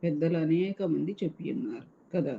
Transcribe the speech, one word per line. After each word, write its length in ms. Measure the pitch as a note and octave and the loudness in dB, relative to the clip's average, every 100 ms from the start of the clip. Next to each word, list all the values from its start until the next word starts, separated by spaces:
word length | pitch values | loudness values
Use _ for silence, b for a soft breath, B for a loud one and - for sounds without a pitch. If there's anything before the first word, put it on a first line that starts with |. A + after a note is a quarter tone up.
పెద్దలు 340 | E3+ D3 E3 E3+ | 0 2 2 2
అనేక 460 | D#3 E3 F#3+ G3 | 4 4 2 0
మంది 340 | F#3+ D3 D#3 G3+ | 0 0 0 -2
చెప్పి 280 | E3 - - | -4 -4 -6
ఉన్నారు 360 | - - A#2 - _ - - | -4 -4 -8 -12 _ -4 -2
కదా. 180 | C#3+ | -2